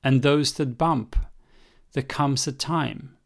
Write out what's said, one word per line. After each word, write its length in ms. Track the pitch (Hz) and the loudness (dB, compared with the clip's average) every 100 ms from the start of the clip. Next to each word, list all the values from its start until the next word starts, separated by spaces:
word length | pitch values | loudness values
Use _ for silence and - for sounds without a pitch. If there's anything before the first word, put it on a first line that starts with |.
and 200 | 135 131 | 4 4
those 300 | 139 147 143 | 4 2 0
that 240 | - 143 120 | -2 -6 0
bump, 380 | 165 147 107 - - - _ _ _ _ _ | 0 0 0 -2 -2 -10 _ _ _ _ _
there 100 | - | -8
comes 440 | 135 - 143 135 - | -6 -2 0 0 -2
a 60 | |
time 640 | 135 - 165 127 104 139 _ | -6 -4 -2 -2 -6 -16 _